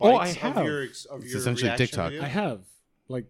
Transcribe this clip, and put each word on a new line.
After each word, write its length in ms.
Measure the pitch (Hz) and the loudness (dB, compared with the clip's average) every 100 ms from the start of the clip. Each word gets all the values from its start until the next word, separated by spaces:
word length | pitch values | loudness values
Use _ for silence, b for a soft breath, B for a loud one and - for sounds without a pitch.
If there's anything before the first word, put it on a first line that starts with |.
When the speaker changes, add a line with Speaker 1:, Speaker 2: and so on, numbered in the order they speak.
Speaker 1:
Oh, 160 | 202 247 | 6 6
I 100 | 180 | 4
Speaker 2:
bites 100 | 170 | -2
Speaker 1:
have. 220 | 226 269 | -2 0
Speaker 2:
of 80 | 156 | 0
your 160 | 147 | -2
ex-, 220 | 127 - - | -6 -10 -14
of 160 | 139 | -14
Speaker 3:
It's 100 | 147 | -8
Speaker 2:
your 80 | 131 | -4
Speaker 3:
essentially 280 | 127 120 123 | -2 0 0
Speaker 2:
reaction 160 | 120 123 | 2 0
Speaker 3:
TikTok. 260 | 101 85 | 0 -4
Speaker 2:
videos. 80 | 82 | -4
Speaker 1:
I 60 | 143 | -4
have. 320 | 160 202 107 92 _ _ _ - | -2 -2 -4 -10 _ _ _ -10
Like, 160 | 127 117 | -10 -10